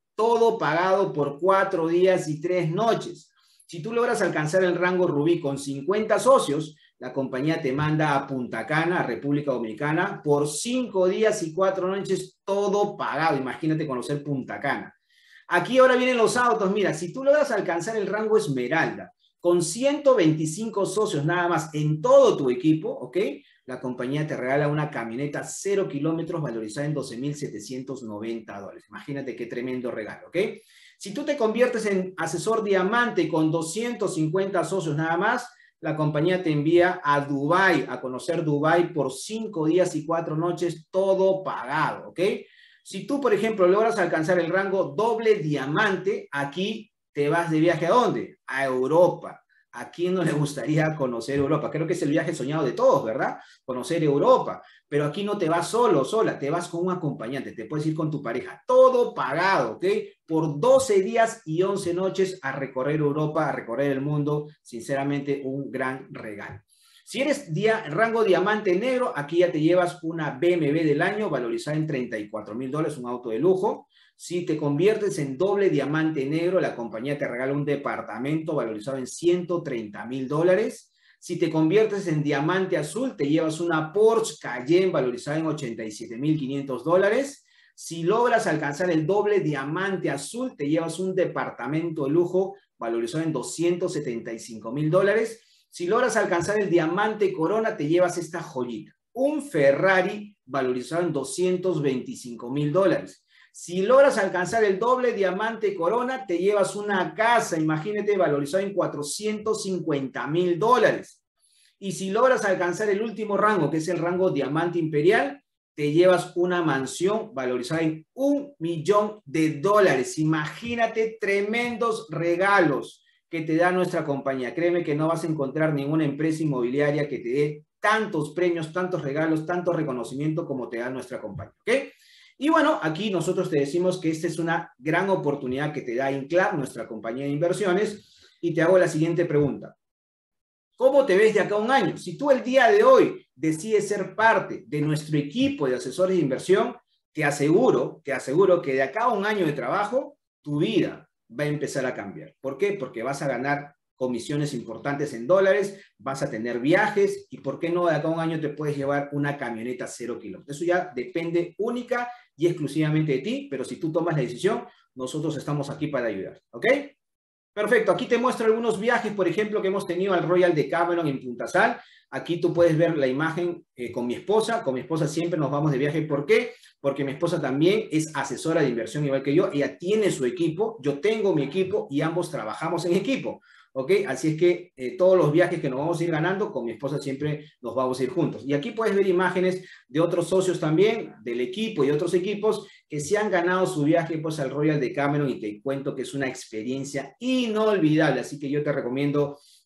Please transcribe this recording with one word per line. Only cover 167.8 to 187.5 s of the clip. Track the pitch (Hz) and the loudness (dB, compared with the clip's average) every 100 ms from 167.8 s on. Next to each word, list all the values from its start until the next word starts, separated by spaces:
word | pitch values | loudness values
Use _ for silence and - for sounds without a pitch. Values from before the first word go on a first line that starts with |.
| - | 4
aquí | - 254 | 2 2
te | 240 | 2
muestro | 247 - 220 | 2 0 2
algunos | 226 233 185 | 2 0 0
viajes, | 226 233 214 | 0 0 0
por | 202 175 | 0 0
ejemplo, | 208 214 208 | 0 -2 -2
que | 190 | -2
hemos | 202 190 | -2 -2
tenido | 175 196 | -2 0
al | 175 156 | 2 2
Royal | 180 180 156 | 4 4 4
Decameron | 135 170 170 170 156 | 2 0 0 0 0
en | 131 | -2
Punta | 127 120 117 | -6 -8 -2
Sal. | 180 226 - - _ _ | 2 2 0 -12 _ _
Aquí | 135 - 170 | -8 -6 -2
tú | 170 | 0
puedes | 160 165 156 | 4 4 6
ver | 170 156 | 4 2
la | 131 | -2
imagen, | 135 160 156 175 170 - - | 0 -2 -2 -4 -6 -12 -12
eh, | 117 | -8
con | 123 123 | -6 -6
mi | 117 | -4
esposa. | - 214 220 226 | 0 0 0 -2
Con | 139 | -2
mi | 127 | -4
esposa | - 160 151 | -4 -2 -2
siempre | 165 170 170 | -2 -2 0
nos | 147 | 0
vamos | 147 151 | 0 0
de | 131 | 2
viaje. | 147 160 | 0 -2
¿Por | 151 143 143 | -2 -2 2
qué? | 233 247 - - _ | 2 2 -8 -20 _
Porque | 139 135 | -4 -2
mi | 139 | -4
esposa | - 170 160 | -4 -2 -2
también | 135 135 170 214 - | -2 2 4 4 0
es | 156 156 139 | -2 -2 -4
asesora | - 120 160 165 | -6 -4 -2 0
de | 135 | 2
inversión | 113 107 151 143 | 0 -4 -4 -2
igual | 135 | 0
que | 143 151 | 2 2
yo. | 190 | 2
Ella | 143 139 - | 0 -2 -4
tiene | 175 220 190 | -2 2 2
su | 151 127 | 0 -2
equipo, | - 165 156 220 226 | 0 -2 0 -4 -4
yo | 143 139 | -4 0
tengo | 202 220 196 156 | 0 0 2 0
mi | |
equipo | 135 185 185 208 - | 0 -2 -2 -2 -4
y | 143 | -2
ambos | 160 170 170 | -2 -2 -4
trabajamos | 131 107 104 165 170 175 | -6 -8 -6 -4 -2 0
en | |
equipo, | 185 226 269 120 - _ _ _ | 0 0 -2 -4 -10 _ _ _
¿ok? | 135 131 202 196 | -6 0 0 0
Así | 160 156 | -2 -2
es | 156 | 2
que, | 175 175 - - | 2 2 -4 -10
eh, | 127 - | -8 2
todos | 185 185 | 4 6
los | 147 | 6
viajes | 156 175 170 | 4 2 0
que | 135 | -4
nos | 127 | -2
vamos | 160 156 | -2 -2
a | |
ir | 170 | 0
ganando, | 156 175 196 208 | 0 0 -2 -4
con | 127 117 | -4 -8
mi | |
esposa | - 135 143 | -6 -6 -4
siempre | 139 135 151 151 - | -6 -4 -4 -4 -10